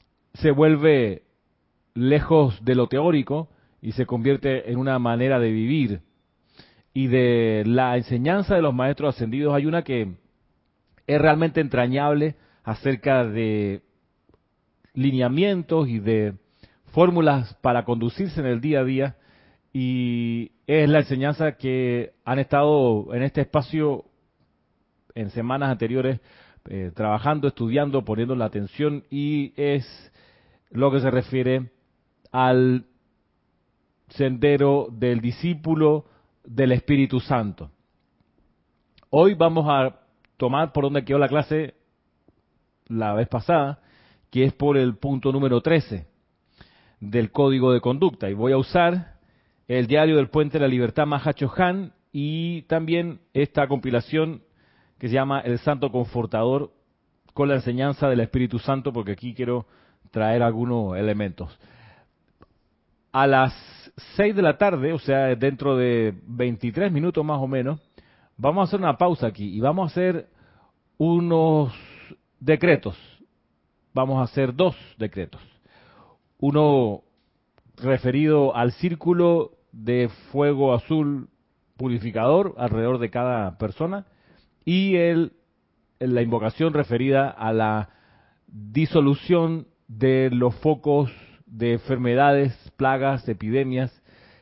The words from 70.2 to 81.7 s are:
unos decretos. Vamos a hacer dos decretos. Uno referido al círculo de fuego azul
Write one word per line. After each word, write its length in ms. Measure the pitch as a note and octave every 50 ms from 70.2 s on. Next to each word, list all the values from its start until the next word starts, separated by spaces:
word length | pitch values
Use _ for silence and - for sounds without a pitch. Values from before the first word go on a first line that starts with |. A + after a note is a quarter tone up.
| - _ _ _ _ _ _ _ _ _ _ _ _ _ _
unos 800 | - D#3 E3 E3+ F3 F3 E3+ E3 E3 D#3+ D#3+ D#3 D3+ C#3+ B2 - - - - - - - - - _ _ _ _ -
decretos. 560 | B2+ C#3 D#3 - - F3 G3 - - G2 E2 - - - - _ - _ _ _ _ _ _ _ _ _ _ _ _ _
Vamos 260 | - C3 C3 C3+ C3+ C3
a 40 |
hacer 320 | B2 A2+ - C#3+ C3+ B2 B2
dos 200 | C#3+ F#3 F3 - - - - -
decretos. 460 | - A2 F#2+ - G2 E2+ - - - - - _ _ _ _ _ _ _ _ _ - - _ _ _ _ _ _ -
Uno 640 | C3+ C#3+ C#3+ D3+ D3+ D3 C#3+ C3+ A#2+ G#2+ G2+ - _ _ _ _ _ _ _ _ _ _ _ _ _ _ _
referido 800 | - A#2 C3 C3 B2 - B2+ B2 C#3+ D#3 D3+ D#3 D3 C#3 C3+ -
al 160 | A#2 A#2+ A#2+
círculo 840 | - - E3+ F3+ E3+ D#3 - E3+ F3 F3 F3 E3+ E3+ E3 D3+ - _ _ _ _
de 360 | - A2+ G#2+ A#2 B2 B2 B2 A2+ - - - -
fuego 400 | - C#3+ C#3+ D3 C#3+ C3+ C#3 C3+
azul 560 | B2 A2+ - - D#3+ D#3 D3 C#3+ C#3+ C3 - - _ _ _ _ _ _ _ _